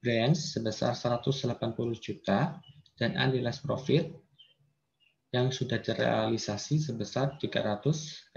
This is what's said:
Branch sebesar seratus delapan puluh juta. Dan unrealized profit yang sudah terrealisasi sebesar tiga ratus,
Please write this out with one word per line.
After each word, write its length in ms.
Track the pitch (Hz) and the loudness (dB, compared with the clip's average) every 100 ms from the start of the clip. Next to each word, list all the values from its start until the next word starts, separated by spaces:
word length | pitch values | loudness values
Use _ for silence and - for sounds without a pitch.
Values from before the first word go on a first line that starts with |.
Branch 360 | 120 117 117 175 | 2 2 4 4
sebesar 560 | - - 113 - 123 120 | 2 -2 -4 0 0 0
seratus 480 | 123 120 - 135 | 0 0 0 0
delapan 280 | 123 117 117 113 | -2 -2 -4 -2
puluh 200 | 117 113 | -2 -4
juta. 600 | - 101 - 98 165 - - - - - | -6 -6 2 2 2 -2 -14 -20 -20 -2
Dan 160 | 117 - | -2 2
unrealized 480 | 135 131 117 - | 2 2 0 -4
profit 440 | 143 - - 143 - - _ _ - _ _ _ _ _ _ _ _ 123 | -4 -4 2 2 2 -8 _ _ -20 _ _ _ _ _ _ _ _ 0
yang 140 | 127 | 2
sudah 300 | 127 - 113 | 0 -2 -2
terrealisasi 960 | - 113 117 113 110 113 - 104 - 151 | -2 0 2 4 2 0 -2 -6 0 0
sebesar 580 | 151 113 104 - 139 - | 0 -4 -4 -2 -2 -2
tiga 180 | - - | -4 -2
ratus, 720 | 113 104 139 156 - - - | -2 0 0 0 -2 -14 -12